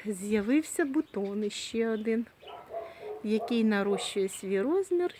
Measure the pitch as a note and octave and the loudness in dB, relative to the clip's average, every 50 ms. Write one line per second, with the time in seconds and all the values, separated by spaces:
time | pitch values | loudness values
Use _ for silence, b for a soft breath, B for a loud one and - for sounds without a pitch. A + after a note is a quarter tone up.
0 | - G#3+ G3+ F3+ G3 G#3 G#3+ G#3 G3 A3+ C4+ D#4 D#4 - - - E4 C#4 C4 D#4+ | -6 -6 -6 -6 -2 0 2 2 4 4 2 2 2 0 0 0 0 2 0 0
1 | - - - G3+ G3+ G3 G3+ G#3+ G#3+ G#3 - - - - - A3+ A3+ A3+ A3 G#3+ | -2 -2 -4 -4 -4 -2 -2 -2 -2 -4 -4 -6 -8 -4 -2 0 0 0 0 0
2 | G#3+ A3+ A3+ A#3 A3+ - - _ - - - - - B B B B B B B | 0 0 0 0 -2 -4 -10 _ -18 -16 -16 -16 -14 B B B B B B B
3 | B B B - - G#3 A3 G#3+ - - A#3+ A#3 A3 A3 G#3 G3+ G3 G3+ G3 F#3+ | B B B -6 -2 0 0 0 2 2 2 4 6 6 4 4 4 2 0 0
4 | - - - G3+ F#3+ G3 - - G3+ F#3+ G3 F#3+ G3+ C#4 E4+ G4 F#4+ - F4+ F4 | -2 -2 0 0 0 0 -2 -6 -4 -2 0 0 2 2 2 0 2 2 0 0
5 | F4+ F4+ - | 0 -2 -4